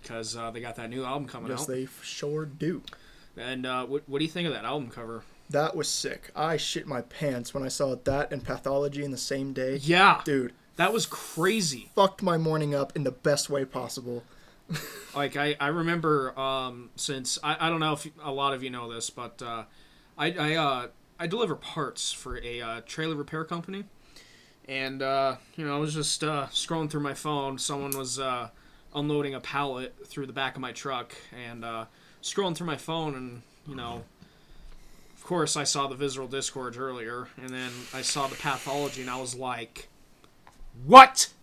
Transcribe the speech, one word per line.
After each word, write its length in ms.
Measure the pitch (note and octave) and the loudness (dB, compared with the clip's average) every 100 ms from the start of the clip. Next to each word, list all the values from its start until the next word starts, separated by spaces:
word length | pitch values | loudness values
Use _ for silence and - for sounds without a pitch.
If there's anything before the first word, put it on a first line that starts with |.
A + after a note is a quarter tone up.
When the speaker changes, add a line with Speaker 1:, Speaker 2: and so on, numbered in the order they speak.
Speaker 1:
'Cause, 320 | - A#2 A2 A#2 | -10 -8 -6 -6
uh, 140 | A#2 | -6
they 100 | A#2 | -8
got 160 | A#2+ A2+ | -10 -8
that 140 | A#2 | -8
new 140 | B2 | -6
album 220 | B2+ C#3 C3 | -4 -4 -6
coming 220 | B2+ A#2 | -10 -8
Speaker 2:
Yes, 120 | B2+ | -6
Speaker 1:
out. 40 | - | -4
Speaker 2:
they 160 | C3 | -6
f-, 200 | C3 - | -6 -10
sure 400 | - - D3 D3+ D#3 | -12 -8 -4 -4 -6
do. 360 | C#3 D3+ F3 - - - - - - | -4 -4 -4 -8 -20 -20 -20 -20 -12
Speaker 1:
And, 300 | A#2+ C3 B2+ | -8 -4 -2
uh, 180 | B2+ B2+ | -2 0
what, 220 | C#3 D3 | -4 -2
what 100 | C#3 | -2
do 60 | |
you 60 | D#3+ | -2
think 160 | F3+ E3+ | 0 -2
of 60 | |
that 100 | A#2+ | -2
album 260 | A2+ D3 A#2+ | -2 -4 -6
cover? 340 | A#2+ A2+ A2+ - - - | -10 -10 -10 -14 -20 -2
Speaker 2:
That 240 | C#3+ D#3 | 0 2
was 140 | E3 C#3+ | 0 -2
sick. 420 | - - - - - | -2 -4 -8 -10 -2
I 200 | D#3 D#3 | 0 0
shit 300 | - E3 - | -2 -4 -4
my 140 | C#3+ | -6
pants 540 | - - D3+ B2 A#2+ | -6 -4 -2 -2 -4
when 80 | C#3 | -6
I 60 | C3 | -4
saw 260 | - C#3+ B2 | 0 0 0
that 280 | - C#3 C#3+ | 0 0 0
and 120 | C#3 | -4
Pathology 580 | A#2+ B2+ C#3 C#3 C#3+ C#3 | -4 -4 0 2 0 -2
in 60 | C#3+ | -4
the 60 | C3 | -4
same 360 | - C#3 C3+ | -4 -2 -2
day. 240 | C3 C3 C#3 | -2 -2 -2
Speaker 1:
Yeah. 440 | C#3+ F3 G3 E3 | 4 8 10 8
Speaker 2:
Dude. 280 | - C#3 B2 - - - | 4 2 2 -6 -18 0
Speaker 1:
That 160 | F3+ | 2
was 140 | A3 D#3+ | 4 0
crazy. 840 | - - - F3+ A3+ E3+ B2+ - - | -6 -8 2 4 4 2 -4 -4 4
Speaker 2:
Fucked 260 | G3 - | 4 4
my 140 | F#3+ E3+ | 2 2
morning 380 | D#3+ D#3 D3 | 2 2 2
up 200 | C#3+ C#3 | 0 0
in 100 | E3 | 0
the 60 | C3+ | -2
best 380 | B2+ D#3 C#3+ - | 0 2 2 2
way 140 | C#3+ | -2
possible. 600 | C3 B2+ A#2+ - B2 A#2+ - - - - - | -2 -6 -6 -8 -8 -8 -10 -20 -20 -20 -8
<laughs> 40 | D#3 - - - | -8 -6 -14 -8
Speaker 1:
Like, 220 | C#3+ C#3 C#3+ | -2 -2 2
I, 200 | D3 D3 | 0 2
I 100 | C#3+ | 0
remember, 680 | E3+ E3 E3+ D#3+ D3+ C3 B2+ | 2 2 2 4 2 2 -4
um, 520 | C3+ C3+ B2+ B2 A#2+ | -2 -2 -4 -8 -16
since, 440 | - - C3+ B2 - | -8 -6 -4 -4 -4
I, 140 | D3 D#3 E3 | -2 0 0
I 40 | |
don't 100 | E3 | 2
know 140 | D#3 | 0
if 120 | D3+ D#3 - | 0 -4 -10
a 80 | D3+ | -6
lot 220 | C#3 C#3 | 0 0
of 80 | C3+ | 0
you 80 | C3 | -6
know 220 | B2 A#2 | -8 -8
this, 180 | A#2 A2+ | -8 -8
but, 320 | - A#2+ - | -8 -12 -10
uh, 220 | B2 A2+ G#2+ - - - - - | -8 -8 -10 -18 -20 -20 -20 -4
I, 140 | D3+ | -2
I, 220 | F3 D3+ | 0 0
uh, 320 | D#3+ D#3 - - - - - | 2 2 0 -4 -12 -20 -8
I 80 | E3+ | -4
deliver 300 | G#3 A3 C#3+ | 0 0 -2
parts 560 | - - C3+ - - | -6 -4 -4 -4 -6
for 240 | - C3 B2 | -6 -8 -8
a, 200 | A#2 A#2+ | -6 -6
uh, 200 | A#2 A#2 - | -6 -8 -8
trailer 300 | - D#3+ D3+ | -6 -4 -2
repair 260 | D3 D#3+ | -4 -6
company. 400 | D#3+ E3+ E3+ G3 G#3 - - - - - - - - | -6 -6 -6 -10 -12 -18 -20 -20 -20 -20 -20 -20 -8
And, 340 | C3+ C3+ C3+ | -6 -4 -4
uh, 340 | C3+ C3+ C3+ B2+ - - | 0 2 2 -2 -10 -8
you 80 | D3+ | -4
know, 80 | |
I 40 | C#3+ | -2
was 120 | D3+ | -2
just, 280 | D3+ C#3+ - | -2 -2 -2
uh, 240 | D#3 D3+ C3+ | 0 -2 -2
scrolling 380 | - - E3 D3+ | -4 -2 -2 -2
through 120 | D#3 | -2
my 140 | C#3+ | -4
phone. 440 | C3+ D3+ D3 C3+ C3+ | -4 -4 -2 -2 -4
Someone 380 | - C#3+ C#3 C3+ | -4 -4 -2 -2
was, 240 | C3 B2+ | -2 -4
uh, 300 | C3 B2 A2+ - - - - | -2 -2 -6 -14 -20 -20 -8
unloading 400 | D3 D3 D3 C#3+ | -4 0 2 0
a 60 | C3+ | -4
pallet 540 | - C#3 C#3+ B2+ B2+ - C3+ | -4 -2 -2 -4 -8 -12 -14
through 200 | - C3+ | -10 -8
the 60 | |
back 220 | B2 C3 | -2 -4
of 60 | C3 | -4
my 100 | B2+ | -8
truck. 420 | A2+ C#3+ C3 - - - A#2 | -8 -6 -6 -6 -16 -18 -14
And, 280 | B2 A#2+ | -12 -10
uh, 220 | A#2 A2+ A2 - - - | -8 -8 -10 -16 -20 -12
scrolling 320 | - - G3 | -6 0 0
through 120 | D#3+ E3+ | 0 -4
my 80 | C#3+ | -6
phone 380 | - E3 D#3 C3+ | -4 -4 -2 -6
and, 260 | B2+ A#2 - - - | -10 -14 -20 -20 -14
you 80 | |
know, 300 | C3 A#2+ A#2 A2+ - - - - - - - - - - - | -10 -10 -10 -14 -20 -20 -20 -20 -20 -18 -18 -20 -20 -20 -20
of 80 | |
course 320 | - F3 D3+ D#3 | -4 0 2 0
I 80 | |
saw 240 | C#3 D3 C#3 | 0 0 0
the 80 | C3 | -2
Visceral 320 | C#3+ C3 C3 | -4 -4 -6
Disgorge 500 | C3+ B2+ C#3 B2 A#2 | -4 -4 -6 -8 -6
earlier. 480 | C3 B2+ A2+ A#2+ A#2+ - | -8 -6 -8 -8 -10 -14
And 100 | B2+ | -12
then 220 | B2+ B2+ B2 A#2+ | -8 -8 -10 -10
I 100 | C3 | -6
saw 260 | B2+ D3 C3+ | -2 0 -2
the 80 | C3+ | -2
Pathology 640 | D3+ C3 - C#3 C#3+ B2+ | -2 -2 -2 -2 -2 -4
and 100 | B2+ | -6
I 80 | B2+ | -6
was 140 | B2+ | -6
like, 540 | B2 B2+ A#2+ A#2 - - - - - - - - - - A#2 | -6 -6 -6 -8 -14 -20 -20 -20 -20 -20 -20 -20 -18 -18 -12
"What?" 460 | C3 B3 C4 - - - | 12 12 12 12 -2 -2